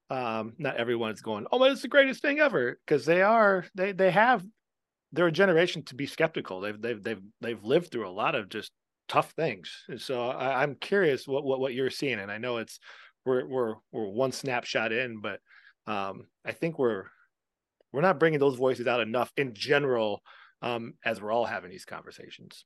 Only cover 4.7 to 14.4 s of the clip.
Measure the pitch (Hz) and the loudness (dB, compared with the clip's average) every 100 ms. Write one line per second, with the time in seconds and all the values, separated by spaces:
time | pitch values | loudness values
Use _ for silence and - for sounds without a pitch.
4.7 | _ _ _ _ 151 175 160 196 160 180 | _ _ _ _ 2 2 4 6 6 4
5.7 | 165 - 127 139 - 160 156 - 92 101 | 0 -10 -10 -10 -2 -2 -2 -8 -6 -6
6.7 | 104 113 110 104 104 101 _ 117 110 104 | -6 -6 -6 -6 -8 -12 _ -8 -8 0
7.7 | 156 170 120 98 95 131 143 95 107 - | 0 0 -8 -6 -2 -2 -2 -4 -10 -12
8.7 | _ _ _ - 147 151 - 156 98 82 | _ _ _ 0 0 0 -4 -4 -4 -12
9.7 | - - 127 - 123 120 135 131 131 147 | -16 -14 -12 -6 -4 -4 -2 -2 0 0
10.7 | 127 - 202 170 127 - 135 143 131 135 | -2 -2 2 2 2 -2 -2 0 -2 -2
11.7 | 123 131 - 143 113 101 107 123 117 110 | -2 -4 -2 -4 -4 -6 -6 -4 -6 -6
12.7 | - - - - _ 127 127 151 131 117 | -14 -20 -20 -20 _ 0 0 0 -2 -2
13.7 | 110 _ 123 104 104 131 - | -4 _ -6 -4 0 0 -2